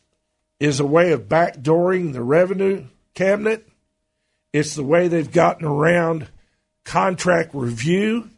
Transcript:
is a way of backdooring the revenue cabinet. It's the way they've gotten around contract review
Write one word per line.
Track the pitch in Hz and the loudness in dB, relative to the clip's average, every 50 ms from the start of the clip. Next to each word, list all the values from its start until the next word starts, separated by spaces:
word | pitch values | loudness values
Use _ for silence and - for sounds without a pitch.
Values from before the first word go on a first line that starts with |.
| _ _ _ _ _ _ _ _ _ _ _ - | _ _ _ _ _ _ _ _ _ _ _ -2
is | 147 147 139 127 | 0 0 0 0
a | 143 | 0
way | 139 147 165 175 180 | 2 4 4 4 4
of | 156 123 104 | 2 0 -2
backdooring | 101 156 160 170 - - 143 120 147 160 170 175 180 185 185 175 160 131 | 0 0 0 0 0 -2 -4 0 0 2 2 2 2 0 0 -2 -4 -6
the | 123 | -4
revenue | 117 123 147 170 185 185 202 190 196 196 196 180 139 - _ _ _ _ - | -2 2 2 2 2 2 0 -2 -2 -2 -2 -4 -8 -14 _ _ _ _ -6
cabinet. | - 185 190 202 208 208 214 226 220 - _ _ _ _ _ _ _ _ _ _ _ _ _ _ _ _ _ - | -2 0 0 2 2 0 -2 -4 -4 -8 _ _ _ _ _ _ _ _ _ _ _ _ _ _ _ _ _ -2
It's | 147 147 151 - | -2 -2 -2 -4
the | 151 135 | -6 -2
way | 135 160 175 180 | 0 0 0 2
they've | 175 170 165 147 117 | 0 0 -2 -2 0
gotten | 110 170 160 175 170 - 165 | 0 2 2 2 0 -2 -4
around | 151 147 147 151 165 175 175 160 165 165 160 123 - - - _ _ _ _ _ _ _ _ - | -4 -2 0 2 2 2 2 0 0 -2 -4 -8 -12 -18 -20 _ _ _ _ _ _ _ _ -12
contract | - - 175 190 190 185 - - 180 175 170 165 165 - | -4 -2 0 0 0 -2 -2 0 0 0 0 0 -4 -6
review | 143 123 120 117 113 120 160 180 196 208 220 226 240 220 - _ | -6 -6 -6 -4 -4 -2 0 0 2 2 0 -2 -4 -6 -10 _